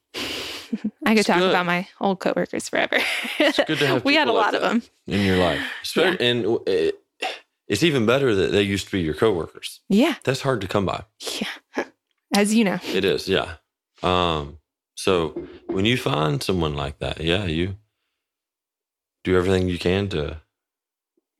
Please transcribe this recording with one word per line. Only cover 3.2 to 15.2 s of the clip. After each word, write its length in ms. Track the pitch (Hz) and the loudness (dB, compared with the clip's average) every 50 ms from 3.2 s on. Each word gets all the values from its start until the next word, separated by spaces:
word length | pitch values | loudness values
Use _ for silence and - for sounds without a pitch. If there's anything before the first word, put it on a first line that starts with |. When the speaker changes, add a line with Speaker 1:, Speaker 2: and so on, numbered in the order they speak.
| - 233 - - | -6 -6 -2 0
Speaker 2:
It's 200 | 311 294 - - 277 | 2 2 2 2 0
good 120 | - 156 139 | 0 0 0
to 60 | 147 | 2
have 180 | 262 - 127 - | 2 2 2 2
Speaker 1:
We 100 | 269 285 | 2 2
had 140 | 311 302 - | 2 2 2
a 20 | |
Speaker 2:
people 40 | - | 2
like 160 | - 214 208 - | 2 2 0 0
Speaker 1:
lot 20 | |
of 80 | - - | 0 0
Speaker 2:
that 60 | 190 | 0
Speaker 1:
them. 140 | 214 233 - - _ _ _ | 0 0 -2 -4 _ _ _
Speaker 2:
in 140 | - - 98 101 | -4 0 0 2
your 100 | 95 95 92 | 2 4 4
life. 220 | 90 85 76 71 71 - - - - | 4 2 2 0 -4 -6 -10 -10 -10
Espe- 360 | - - - 160 190 - - | -4 0 0 2 2 2 2
Speaker 1:
Yeah. 60 | 117 | 2
Speaker 2:
and, 200 | 123 120 120 104 | 2 2 2 0
uh, 120 | 95 117 - - | 0 0 0 0
it, 340 | - 95 87 82 80 - - _ _ _ _ - - - - - _ _ _ _ | 0 0 2 2 0 0 -4 _ _ _ _ -8 -8 -8 -10 -14 _ _ _ _
it's 160 | - 104 98 - | -4 -2 2 2
even 220 | 175 143 135 110 | 2 2 2 4
better 280 | 107 117 139 139 127 110 | 4 4 4 2 2 2
that 180 | 95 90 - 71 | 2 2 2 2
they 100 | 101 104 | 2 2
used 240 | 101 98 98 - | 2 0 -2 -2
to 60 | - - | -2 -2
be 80 | 98 | -2
your 140 | 85 76 76 | 0 0 0
coworkers. 680 | - - 113 101 85 78 - - - - - - - _ - | 2 2 2 2 0 -2 -6 -10 -14 -16 -14 -16 -12 _ 0
Speaker 1:
Yeah. 260 | 190 202 262 339 262 - - | 2 4 4 4 2 -2 -2
Speaker 2:
That's 200 | - 131 - - | -2 -2 -2 0
hard 180 | 139 131 110 | -2 -2 -2
to 80 | 95 95 | -2 -2
come 160 | - 107 98 | -2 0 0
by. 180 | 90 - - - - _ - - - - - | 0 -2 -4 -8 -14 _ -14 -12 -10 -8 -8
Speaker 1:
Yeah. 440 | 214 - - - - _ - - - - - _ _ _ _ _ _ _ - | -8 -8 -10 -12 -16 _ -8 -8 -8 -8 -12 _ _ _ _ _ _ _ 0
As 180 | 202 202 202 214 | 2 2 4 4
you 80 | 226 233 | 4 2
know. 140 | 190 - - - - - | 2 0 -2 -4 -4 -2
Speaker 2:
It 120 | 92 95 | 0 2
is, 220 | 95 76 - - - | 2 0 0 0 0
yeah. 260 | 95 80 62 - 85 - _ _ _ _ _ _ _ _ - | 0 0 0 -2 -8 -14 _ _ _ _ _ _ _ _ -2
Um, 560 | 87 92 90 90 87 82 78 71 67 67 76 _ _ _ _ _ _ _ | 0 2 2 2 0 0 -2 -4 -8 -12 -18 _ _ _ _ _ _ _
so 360 | - - - 95 87 | -4 0 2 2 2